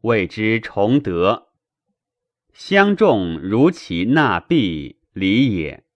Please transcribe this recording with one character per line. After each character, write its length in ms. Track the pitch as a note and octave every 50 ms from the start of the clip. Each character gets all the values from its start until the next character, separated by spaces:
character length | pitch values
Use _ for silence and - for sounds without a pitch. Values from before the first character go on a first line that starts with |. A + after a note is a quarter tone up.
谓 260 | _ A2 A#2 A2 F#2+
之 320 | E2+ - - A2 A2 A2 A2+
崇 400 | A2+ - - - G2+ G#2+ B2+ C#3+
德。 500 | C#3+ - F2+ E2+ F2 F#2+ A2+ - _ _ _ _ _ _ _ _ _ _ _ _ _ _ _ _ _ _ _ _ _ _ _
相 420 | _ - - G3 G3 G3 G3+ G3+
仲 420 | - A3 G3 C#3 G#2 F#2 E2+ E2 D#2
如 320 | C#2+ F#2+ G2+ A2+ C3+ E3+
其 360 | F3+ - - - F2+ E2+ F2+
纳 340 | G#2+ C3 D#3+ D3+ B2+ F#2+ F2
币， 560 | - _ F3 E3 A#2+ - E2+ D#2 C#2+ B1 - _ _ _ _
礼 420 | F#2 F#2+ F#2+ G2 A#2 C#3 C3 G#2+
也。 300 | F2+ D#2 D2 C2+ - _ _ _